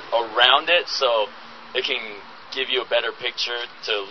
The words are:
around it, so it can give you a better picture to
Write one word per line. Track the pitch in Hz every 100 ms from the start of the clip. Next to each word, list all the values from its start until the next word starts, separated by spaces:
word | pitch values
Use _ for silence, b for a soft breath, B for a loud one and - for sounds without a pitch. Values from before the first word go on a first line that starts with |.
| -
around | 117 113 120 127 143 156
it, | 175 -
so | - 127 113 101 - - - -
it | 127 135
can | 123 110 101 - - -
give | 131 123
you | 127
a | -
better | 120 117
picture | - 127 - 120 120 117 -
to | - 104 98